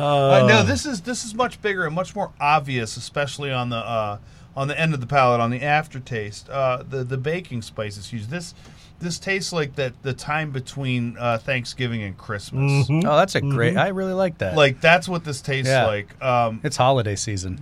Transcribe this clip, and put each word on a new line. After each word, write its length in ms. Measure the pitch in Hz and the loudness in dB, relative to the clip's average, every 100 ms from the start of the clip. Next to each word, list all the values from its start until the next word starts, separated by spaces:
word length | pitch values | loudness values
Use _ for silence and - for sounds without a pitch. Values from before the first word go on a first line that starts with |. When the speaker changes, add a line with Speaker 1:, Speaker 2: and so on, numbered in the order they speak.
Speaker 1:
Uh, 400 | 147 143 139 139 | 2 4 6 8
Speaker 2:
Uh, 40 | 127 | 8
no, 160 | 220 | 6
this 220 | 202 277 294 | 6 2 -2
is, 160 | 226 | -6
this 220 | 170 247 233 | -6 -8 -6
is 100 | 214 | -2
much 260 | 247 - | -2 -2
bigger 240 | 208 190 165 | -4 -2 -2
and 80 | |
much 220 | 165 185 202 | -2 -6 -6
more 160 | 180 - | -8 -2
obvious, 580 | 143 151 139 127 113 - | 2 2 2 -4 -4 -8
especially 540 | - - 143 - 143 | -8 -4 -4 -4 -4
on 180 | 127 123 | -4 -2
the, 60 | 117 | -4
uh, 400 | 110 113 107 104 - - - - | -2 -2 -2 -6 -12 -20 -14 -6
on 120 | 139 | -4
the 120 | 147 | -2
end 140 | 160 143 | -2 -2
of 60 | |
the 40 | 120 | 0
palate, 340 | 143 123 120 | 4 6 4
on 100 | 117 | 2
the 100 | 123 | -2
aftertaste. 880 | 143 151 156 131 - 117 104 104 - | 0 0 0 -10 -8 -8 -6 -10 -8
Uh, 320 | 135 131 127 127 | -2 -2 -2 -4
the, 140 | 135 | -6
the 140 | 127 131 | -4 -4
baking 440 | 131 175 180 123 | -4 -4 -6 -10
spices 500 | 107 - 107 104 95 | -8 -8 -8 -8 -10
used. 180 | 117 104 | -10 -8
This, 240 | 170 170 - - - - - | -8 -10 -16 -20 -20 -20 -10
this 200 | 175 170 | -8 -6
tastes 340 | - 196 196 | -4 -4 -2
like 220 | 175 147 139 | -4 -4 -4
that, 260 | 131 - | -6 -4
the 120 | 139 | -8
time 360 | 123 - 151 156 | -6 -4 -4 -4
between, 680 | 135 131 - 135 123 120 107 | -6 -8 -6 -2 -2 -2 -2
uh, 180 | 120 113 | -2 -2
Thanksgiving 640 | - 127 117 - 123 117 | -2 -4 -4 -6 -4 -4
and 160 | 101 92 | -6 -10
Christmas. 720 | - 104 - 131 139 139 135 | -10 -10 -6 0 2 4 2
Speaker 1:
Mm-hmm. 200 | 156 175 | 2 4
Speaker 3:
Oh, 100 | 151 | 4
that's 180 | 190 156 | 4 2
a 60 | |
great, 300 | 139 135 117 180 | 0 2 2 2
Speaker 1:
Mm-hmm. 40 | |
Speaker 3:
I 80 | 175 | 0
really 240 | 190 190 | 0 -2
like 260 | 185 190 160 | 0 -2 -2
that. 160 | 95 156 | -2 4
Speaker 2:
Like, 260 | 143 131 | 4 4
that's 260 | 160 175 175 | 4 4 2
what 160 | 175 156 | -4 -4
this 160 | 135 | -6
tastes 280 | - 135 127 | -4 -2 2
Speaker 3:
Yeah. 160 | 131 110 | 4 4
Speaker 2:
like. 340 | 104 101 - | 0 -4 -4
Um, 360 | 131 123 117 110 | 0 2 2 0
Speaker 3:
It's 140 | 151 - | -4 2
holiday 380 | 127 135 107 98 | 4 4 2 -2
season. 420 | - 101 92 90 | -4 -4 -4 -8